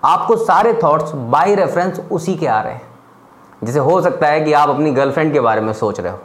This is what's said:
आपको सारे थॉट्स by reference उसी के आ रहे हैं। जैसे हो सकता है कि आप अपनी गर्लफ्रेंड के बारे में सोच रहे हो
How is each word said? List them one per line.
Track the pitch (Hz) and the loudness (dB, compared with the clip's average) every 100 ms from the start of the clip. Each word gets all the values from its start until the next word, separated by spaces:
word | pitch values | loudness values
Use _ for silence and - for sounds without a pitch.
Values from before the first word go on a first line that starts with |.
आपको | 139 175 - 226 | 2 0 2 0
सारे | 151 175 220 220 | 2 2 2 2
थॉट्स | 160 156 156 | 2 0 -2
by | 147 117 139 180 | -8 -2 2 2
reference | 202 170 175 185 - - | 2 0 0 -2 -4 -6
उसी | 190 165 | -6 -4
के | 175 156 | -4 0
आ | 110 | -2
रहे | - | -2
हैं। | 127 - - - - - - - - | -10 -16 -20 -20 -20 -20 -20 -20 -12
जैसे | 110 139 | -4 0
हो | 135 180 | 2 2
सकता | 175 170 151 | 0 0 0
है | 151 | 2
कि | 156 | 2
आप | 147 147 | 2 2
अपनी | 135 151 | 2 0
गर्लफ्रेंड | 131 139 139 156 | 2 0 0 0
के | 143 | 2
बारे | 117 110 | 2 0
में | 110 | -2
सोच | 107 107 98 | -2 -4 -4
रहे | 87 | -8
हो | 90 | -10